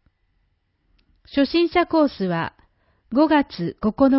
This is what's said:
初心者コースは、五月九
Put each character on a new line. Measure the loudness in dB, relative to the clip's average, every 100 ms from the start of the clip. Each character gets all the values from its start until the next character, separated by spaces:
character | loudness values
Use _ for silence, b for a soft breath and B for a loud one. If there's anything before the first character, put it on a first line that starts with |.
| _ _ _ _ _ _ _ _ _ _ _ _
初 | _ -2
心 | 0 0 0
者 | 0 0
コ | 0
ー | 0
ス | -2
は、 | -6 -4 -6 -10 _ _ _ _ _
五 | 0 2
月 | 2 0 -6 -8 -4
九 | -6 0 2